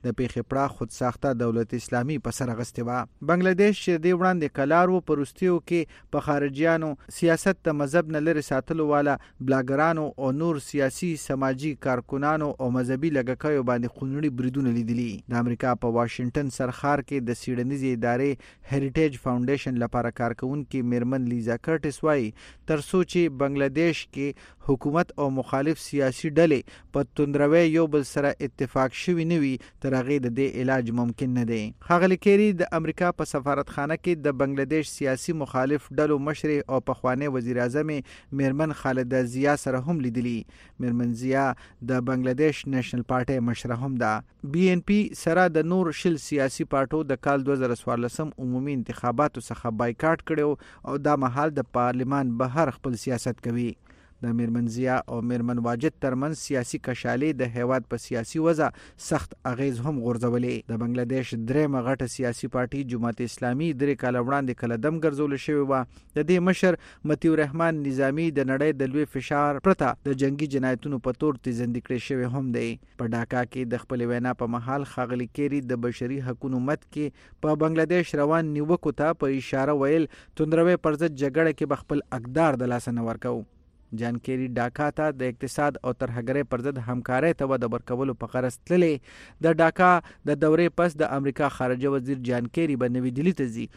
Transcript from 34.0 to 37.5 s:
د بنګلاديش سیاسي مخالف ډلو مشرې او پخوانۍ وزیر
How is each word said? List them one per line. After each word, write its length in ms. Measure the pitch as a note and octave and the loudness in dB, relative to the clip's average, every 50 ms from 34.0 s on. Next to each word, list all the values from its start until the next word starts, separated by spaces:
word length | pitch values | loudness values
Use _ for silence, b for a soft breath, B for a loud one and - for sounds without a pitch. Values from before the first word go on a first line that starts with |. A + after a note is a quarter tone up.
| - F#3 F3 D#3 C#3 | 0 -2 -2 2 0
د 100 | D3 C#3 B2+ | -2 0 2
بنګلاديش 500 | C#3 C#3 C#3 C#3 C3+ C3 D3+ D#3 D3 - | 0 0 0 -2 -2 0 0 -2 -2 -2
سیاسي 460 | - - C#3+ C3+ C3 B2+ - - E3+ D#3+ | -6 -2 0 0 0 0 -2 -4 -2 -4
مخالف 440 | C#3+ - - C3 C3 C3+ D3 C#3+ - - | -4 -2 0 0 2 2 0 0 -2 -4
ډلو 240 | C#3 C3+ D3+ D3+ D3+ C#3 | 0 0 2 2 2 2
مشرې 400 | C#3 D3+ D#3 - - D3+ D3+ C#3+ C#3 - | 0 -2 -4 -2 0 0 0 0 0 0
او 120 | C3+ C3 | -2 -2
پخوانۍ 480 | - - B2+ - - C3 B2+ C3 C#3+ D3 C3+ | 0 -2 -4 0 0 0 0 0 0 -2 -2
وزیر 260 | B2+ A#2 A#2+ | -2 -2 0